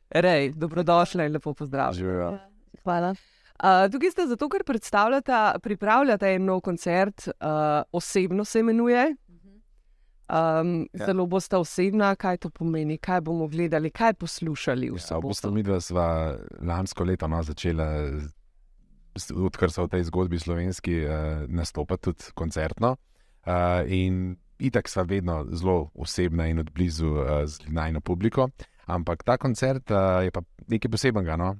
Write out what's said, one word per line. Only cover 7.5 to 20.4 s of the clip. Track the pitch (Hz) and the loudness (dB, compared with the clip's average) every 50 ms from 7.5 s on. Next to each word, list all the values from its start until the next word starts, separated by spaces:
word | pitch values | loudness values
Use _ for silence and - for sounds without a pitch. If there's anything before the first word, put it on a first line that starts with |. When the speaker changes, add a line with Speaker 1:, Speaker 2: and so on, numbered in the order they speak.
| 156 156 151 151 147 147 - - | 0 2 2 2 2 0 0 -2
Speaker 1:
Osebno | - 175 - - - 190 185 165 185 202 208 | -4 -6 -4 0 0 0 2 2 0 -2 -2
se | - - 226 | 0 0 2
imenuje. | 226 226 226 233 233 240 240 240 269 320 277 - | 2 4 4 4 4 4 4 4 4 2 0 -4
Speaker 3:
Mhm. | _ _ 175 - - 196 202 214 _ _ _ _ _ _ _ _ _ _ _ _ - - | _ _ -20 -20 -20 -20 -20 -20 _ _ _ _ _ _ _ _ _ _ _ _ -6 -2
Speaker 1:
Am, | 165 160 165 160 160 160 165 175 175 165 - - | 0 2 2 2 2 2 2 2 0 -2 -2 -4
Speaker 2:
Ja. | - 185 104 | -6 -4 -2
Speaker 1:
zelo | 196 185 185 180 | 0 0 0 0
bosta | 175 185 190 - - 196 | 0 0 -2 0 0 0
osebna, | 185 160 - - 185 180 196 208 214 202 196 190 | 0 0 0 0 0 2 2 4 4 4 2 2
kaj | - - 185 180 | 0 0 -2 -2
to | - - 160 | -2 -6 -8
pomeni, | - - 165 165 160 156 151 151 156 | -6 -4 -2 -2 0 0 -2 -2 -4
kaj | - - 185 185 180 | -4 -2 0 0 0
bomo | 151 165 170 165 160 | 0 -2 -2 -2 -2
gledali, | 151 156 170 175 160 165 151 160 156 | -2 -2 -2 0 0 0 0 0 -2
kaj | - - 226 226 - | -2 2 2 2 2
poslušali | - 175 - - - 170 160 147 - - 147 123 127 127 - | 0 -4 -8 -6 -6 -4 -4 -4 -2 -2 -2 -2 0 -2 -4
v | - | -6
Speaker 2:
Ja, | |
v | 90 | -8
Speaker 1:
soboto? | - - 82 82 82 92 | -6 -6 -4 -4 -2 -2
Speaker 2:
bistvu | 98 - - 101 101 | -4 -4 -2 -2 0
midva | 110 101 98 95 90 | 0 2 2 0 0
sva | - - 90 90 85 82 80 80 80 76 65 50 50 50 50 | -2 -2 0 2 2 2 2 0 0 -2 -4 -6 -10 -14 -10
lansko | 50 - 87 85 90 - - - - 87 | -6 -4 -2 -2 -2 -2 -4 -2 -2 0
leto, | 90 90 - 82 | 0 0 0 0
no, | 78 82 85 | 0 0 0
začela | 78 76 76 - - 87 82 80 78 78 76 76 76 69 71 73 73 76 - - - _ _ _ _ _ _ - _ _ - - - - | -2 -4 -4 -4 -2 -2 0 0 0 0 -2 -2 -2 -4 -4 -6 -6 -8 -12 -16 -20 _ _ _ _ _ _ -20 _ _ -20 -20 -20 -16
z, | - - - - | -14 -12 -10 -6
odkar | - 92 95 90 - - 92 85 | -2 -2 -2 -2 0 -2 -4 -2
sva | - 92 87 | -2 -2 -4
v | - | -2
tej | 92 90 85 | -2 -2 -2
zgodbi | 82 85 90 92 85 87 | -2 -2 -2 -2 -2 -2
slovenski, | 82 | -4